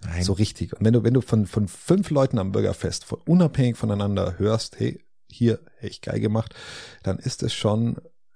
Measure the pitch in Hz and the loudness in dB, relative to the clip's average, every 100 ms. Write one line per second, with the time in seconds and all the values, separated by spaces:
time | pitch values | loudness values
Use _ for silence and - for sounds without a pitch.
0 | - 85 92 95 107 - 85 - 107 120 | -8 -2 0 2 0 -2 -8 0 4 4
1 | 117 127 - 110 101 - 104 - - 185 | 4 2 2 0 2 0 -2 -2 0 2
2 | - 143 135 117 95 104 101 92 87 - | 2 2 2 0 -2 0 0 -2 -6 -6
3 | - - - 175 160 - 123 113 110 101 | -8 -6 2 4 4 2 0 0 -2 0
4 | 101 98 95 92 104 113 - - 117 165 | 0 0 -2 0 0 0 -2 -4 -4 -6
5 | - _ - - 117 110 - _ 147 - | -14 _ -14 0 0 0 -6 _ -14 -12
6 | - - 110 110 - - - - - - | -6 -2 0 -2 -4 -8 -18 -18 -18 -8
7 | - 92 131 - 127 - 107 107 117 - | -6 -4 -6 -6 -6 -2 0 0 0 -4
8 | - - _ | -10 -20 _